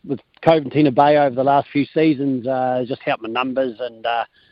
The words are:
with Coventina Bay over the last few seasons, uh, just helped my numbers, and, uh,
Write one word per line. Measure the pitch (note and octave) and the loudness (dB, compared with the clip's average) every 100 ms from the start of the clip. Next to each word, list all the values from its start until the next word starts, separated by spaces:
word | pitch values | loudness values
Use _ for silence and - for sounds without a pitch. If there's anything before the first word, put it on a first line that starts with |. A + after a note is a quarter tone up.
with | - C#3 _ _ | -10 -10 _ _
Coventina | - D#3+ C3+ C#3 D3+ | 2 2 2 0 2
Bay | A#2+ C#3+ D3+ | 4 4 4
over | C#3+ | 2
the | B2 C3+ | 0 2
last | C#3 - | 2 0
few | D3 C3+ | -4 -2
seasons, | D#3+ D#3+ C3+ C#3 C3 A#2 | 0 0 0 -2 -4 -4
uh, | C3 B2+ B2+ A#2+ | -4 -2 -2 -4
just | C3+ | -6
helped | - C#3 | -6 -6
my | A2 | -6
numbers, | A#2 C3 B2+ C3 A2 | -4 -4 -2 -4 -6
and, | B2 A2+ A#2 | -12 -8 -4
uh, | A#2 A2 _ _ | -4 -6 _ _